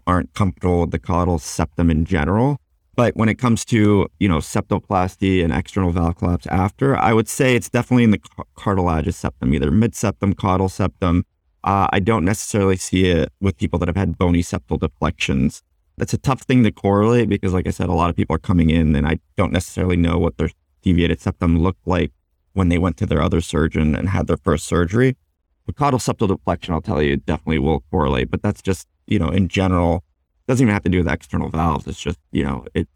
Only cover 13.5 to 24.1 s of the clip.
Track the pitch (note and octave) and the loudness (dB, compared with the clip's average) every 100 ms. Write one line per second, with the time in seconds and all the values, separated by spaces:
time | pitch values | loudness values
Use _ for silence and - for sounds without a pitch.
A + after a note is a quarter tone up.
13.5 | - - F2 F2 F2+ F#2+ E2 F2+ F2 F2 | -2 -4 -2 -2 -2 -2 0 0 0 0
14.5 | - - D2 D#2+ - D#2 D#2+ - C2+ - | -6 -6 -4 -4 -4 -6 -4 -4 0 -2
15.5 | - _ _ _ - G2+ - - B2+ - | -4 _ _ _ -10 -6 -4 -2 -4 0
16.5 | B2+ A2 - G2+ G2+ G#2+ A#2+ A2 G2+ F#2+ | 2 2 2 2 4 4 4 2 0 0
17.5 | F2+ F2 - F#2 E2+ F2 E2+ G2+ D#2+ - | -2 -2 -4 -2 0 0 -2 -2 -2 0
18.5 | F2+ D#2+ E2 D#2 D2 C#2+ D#2+ - - F#2+ | 2 4 2 2 0 0 -4 -6 -4 -2
19.5 | F2 - - F2+ F2+ E2+ E2+ E2 - D#2+ | 0 -4 -4 -2 2 2 0 -2 -2 -6
20.5 | - _ _ - E2+ E2+ E2 - - F2 | -6 _ _ 0 2 2 0 -4 -2 0
21.5 | E2 F2 F2+ - F2+ E2 - _ _ _ | 2 0 -4 -4 -2 -2 -6 _ _ _
22.5 | - F2+ E2+ F#2 E2+ - E2 E2 E2 E2 | -2 0 2 0 -2 -2 0 0 0 -2
23.5 | D#2 D#2+ D#2+ D2+ D2+ F#2 | 0 0 0 0 0 -2